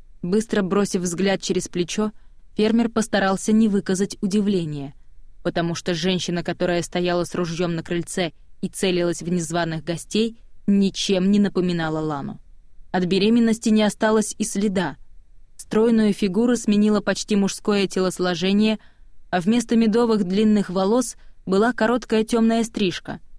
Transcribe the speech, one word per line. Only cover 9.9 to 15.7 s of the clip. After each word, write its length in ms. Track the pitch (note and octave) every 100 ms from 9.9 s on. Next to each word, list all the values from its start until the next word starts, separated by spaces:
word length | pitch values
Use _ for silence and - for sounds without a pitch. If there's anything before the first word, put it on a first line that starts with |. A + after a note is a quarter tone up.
| E3 - G#3 A3+ A3+ - - -
ничем 640 | G3+ G3 - - F#3 F#3+
не 80 | G3+
напоминала 600 | G3+ F#3+ F3+ E3+ D#3+ D#3
Лану. 400 | D#3 C#3+ C#3 - - - - - -
От 140 | F#3 F3
беременности 640 | F#3+ G#3 A#3 A3+ A3 A#3
не 140 | G#3+
осталось 520 | G#3 - A3 A3 G#3+ -
и 60 |
следа. 540 | G#3+ G#3+ G#3 F#3+ D#3+ - - - - - - -
Стройную 560 | -